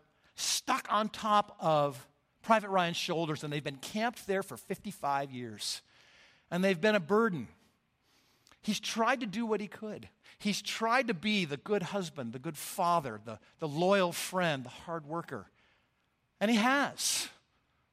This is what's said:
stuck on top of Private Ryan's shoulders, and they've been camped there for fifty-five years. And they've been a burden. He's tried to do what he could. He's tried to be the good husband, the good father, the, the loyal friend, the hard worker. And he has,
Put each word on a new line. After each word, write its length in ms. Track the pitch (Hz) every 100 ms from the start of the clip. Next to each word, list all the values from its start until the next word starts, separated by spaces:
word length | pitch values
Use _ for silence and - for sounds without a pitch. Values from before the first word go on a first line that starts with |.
| _ _ _ -
stuck 520 | - - - 254 -
on 180 | 208 214
top 480 | - 220 208 208 -
of 480 | 175 156 143 131 - _ _ _
Private 280 | - 220 202
Ryan's 260 | 190 170 170
shoulders, 480 | - 160 165 151
and 80 | 151
they've 100 | 147
been 140 | 143 135
camped 500 | - 214 233 240 -
there 160 | 196
for 140 | 190 117
fifty-five 760 | - 185 214 - 143 139 143
years. 520 | 123 120 104 - - _ _ _ - - _ -
And 120 | 175
they've 180 | 196 180
been 140 | 214
a 60 | 208
burden. 480 | 147 208 226 165 104 - _ _ _ _ _ _ _ _ _ _
He's 180 | - 202
tried 420 | - 220 226 262
to 60 | 233
do 200 | 190 233
what 140 | 214
he 60 | 208
could. 420 | - 214 196 - _ - -
He's 220 | 208 190
tried 460 | - - 226 247 247
to 60 |
be 300 | 175 214 208
the 120 | 160 143
good 260 | - 208
husband, 500 | 170 202 170 143 117
the 60 | 127
good 180 | 151 151
father, 640 | - - 175 170 139 107
the, 140 | 110 110 _ -
the 80 | 156
loyal 440 | 143 180 196 180
friend, 520 | 160 - 190 175 139
the 40 | 123
hard 380 | - - 165 143
worker. 400 | 165 165 120 - _ _ _ _ _ _ _ _ -
And 100 | 208
he 60 | 233
has, 680 | 240 277 220 - - - - - _ _ _ _ _